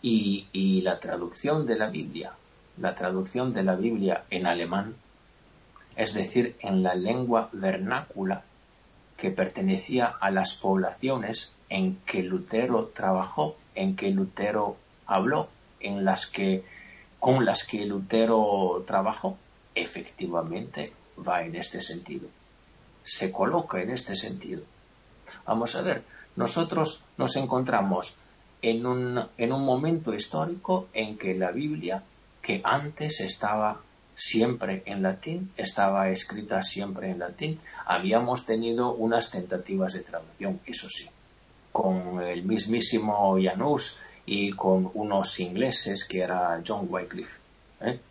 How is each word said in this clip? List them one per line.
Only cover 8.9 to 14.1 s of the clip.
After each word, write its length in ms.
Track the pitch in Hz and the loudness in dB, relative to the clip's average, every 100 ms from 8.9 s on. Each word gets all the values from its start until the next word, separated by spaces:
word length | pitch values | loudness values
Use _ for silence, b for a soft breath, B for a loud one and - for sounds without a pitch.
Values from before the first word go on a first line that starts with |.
| - _ - | -20 _ -4
que 140 | 98 | -4
pertenecía 760 | 92 92 - 95 95 - 127 117 - | 0 -2 0 2 2 2 2 2 2
a 100 | 98 | 2
las 240 | 98 92 | 2 0
poblaciones 1000 | - 95 95 90 - 131 131 104 113 - - - | -2 2 2 2 0 -2 0 -2 -4 -8 -16 -6
en 280 | 95 95 95 - | 0 0 -2 -4
que 160 | 98 | -2
Lutero 720 | 90 92 - 113 127 117 - | 0 -2 0 0 4 2 0
trabajó, 600 | - 98 95 95 - 151 - - | -2 2 2 0 -2 -2 -2 -12
en 220 | - 95 - | -2 -2 0
que 140 | - | 2